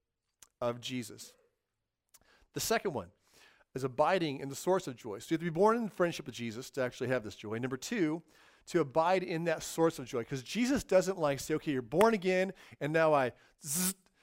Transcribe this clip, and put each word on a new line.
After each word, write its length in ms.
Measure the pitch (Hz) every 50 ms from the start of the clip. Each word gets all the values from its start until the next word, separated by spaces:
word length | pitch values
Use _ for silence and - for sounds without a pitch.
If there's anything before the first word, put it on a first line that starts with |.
| _ _ _ _ _ _ _ _ - - _ -
of 180 | 123 120 120 120
Jesus. 540 | 113 120 127 127 113 104 - 113 - - - _ _ _ _ _ _ _ _ _ _ _ _ _ _ _ - - _ _ _ _ _ _ -
The 80 | 143
second 320 | - - 220 226 - 202 147
one 180 | 113 90 90 - _ _ _ _ _ - _ _ _ _ _ -
is 100 | 131 131
abiding 560 | 135 120 127 151 160 190 185 165 151 135 139
in 80 | 139 139
the 80 | 135
source 320 | - - 180 185 190 - 143
of 80 | 127
joy. 240 | 113 - 117 98 110
So 80 | - -
you 40 | 165
have 60 | 156
to 40 | 165
be 40 | 175
born 260 | 156 165 202 220 226
in 140 | 240 233 190
friendship 360 | - - 180 170 156 - -
with 100 | 123 113
Jesus 340 | 113 117 117 104 117 131 -
to 100 | - 135
actually 280 | 127 123 - - 123 120
have 140 | 131 127 107
this 120 | 104 -
joy. 220 | - - 104 110 113
Number 180 | 123 131 135
two, 480 | 131 - - 247 226 165 151 156 175 - _ _ - - _ _ _ _ -
to 120 | - 170
abide 420 | 156 135 117 160 160 175 190 185
in 220 | 175 - 175 160 170
that 200 | 170 160 - -
source 360 | - - - 165 165 - -
of 60 | 135
joy, 180 | 117 - 120 113
'cause 180 | - 139 131
Jesus 440 | 123 - - 202 247 240 285 240 -
doesn't, 340 | - 285 277 175 185 196 180
like, 220 | 156 147 139 127
say, 140 | - - 156
"Okay, 180 | 151 - 160 143
you're 80 | 131
born 320 | 123 113 - 170 208 226 226
again, 400 | 202 175 185 185 185 185 190 185 - - - - -
and 140 | 147 147 156
now 200 | 160 160 156 151
I 200 | 139 131 120 - _ - _ _ _
zzz," 340 | - 151 139 175 185 185 190 - _ _ _ _